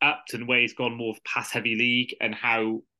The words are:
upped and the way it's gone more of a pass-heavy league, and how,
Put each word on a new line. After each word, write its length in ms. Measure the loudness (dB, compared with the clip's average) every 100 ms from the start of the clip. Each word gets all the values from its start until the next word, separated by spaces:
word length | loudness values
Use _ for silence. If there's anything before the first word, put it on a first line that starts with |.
upped 320 | 0 0 -4
and 80 | -6
the 60 | 2
way 160 | 4
it's 100 | 2
gone 220 | 0 -4 -2
more 160 | -4
of 60 | -6
a 120 | -6
pass-heavy 460 | -6 -4 -2 0 2
league, 400 | 2 2 0 -2
and 140 | -4
how, 480 | -2 0 2 2 -2 -6